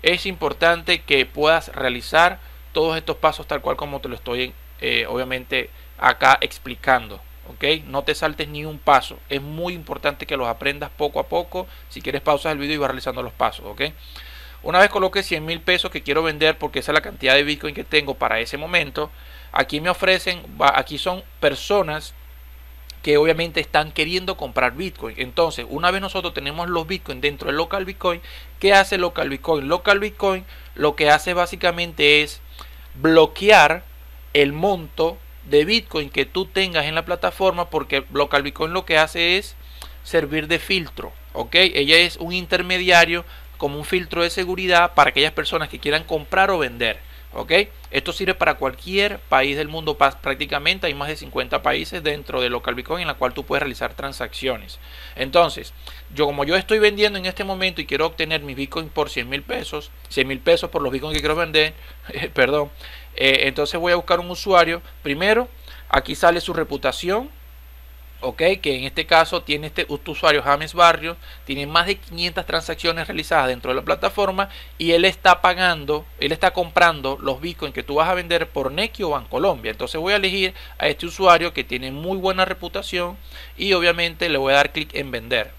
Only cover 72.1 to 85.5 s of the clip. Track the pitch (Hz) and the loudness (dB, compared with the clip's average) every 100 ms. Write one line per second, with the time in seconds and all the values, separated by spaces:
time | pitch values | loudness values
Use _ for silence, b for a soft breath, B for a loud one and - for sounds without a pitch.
72.1 | 170 175 175 170 165 160 - 170 165 151 | -6 -6 -6 -4 -6 -4 -4 -2 -2 -6
73.1 | 160 151 165 131 123 123 131 156 156 196 | -8 0 2 2 -2 -4 -4 -2 0 0
74.1 | 202 196 190 196 B B - 165 170 190 | 0 -2 0 -4 B B -6 2 4 4
75.1 | 185 185 175 185 180 180 160 139 151 - | 4 4 6 4 2 0 0 -4 -6 -6
76.1 | - 139 156 185 185 170 180 175 151 135 | -6 -4 0 0 0 -2 4 4 2 -6
77.1 | 135 139 131 165 165 147 131 131 143 165 | -4 -6 -6 -8 -8 -8 -8 -4 0 0
78.1 | 185 170 170 165 - 131 147 220 - 185 | 0 0 -2 -2 -4 -4 -4 -6 -4 -4
79.1 | 143 113 123 190 143 113 110 127 160 170 | -4 -4 0 0 0 -4 -6 -8 -4 -2
80.1 | 202 190 190 185 185 B B 147 147 170 | 0 0 0 -2 -4 B B -2 -2 -8
81.1 | 170 190 170 170 160 123 123 131 139 170 | 2 8 8 6 -4 -6 -6 -8 -8 -6
82.1 | 190 190 185 185 185 175 196 - 180 175 | -2 -2 0 -2 -2 -8 -8 -6 -6 -6
83.1 | 196 B B B - 196 185 170 170 170 | -8 B B B -6 0 4 4 2 -2
84.1 | 160 170 143 135 139 143 165 151 - 139 | -2 -2 0 4 4 4 0 -6 -6 -6
85.1 | 120 113 123 104 | -8 -2 -2 -2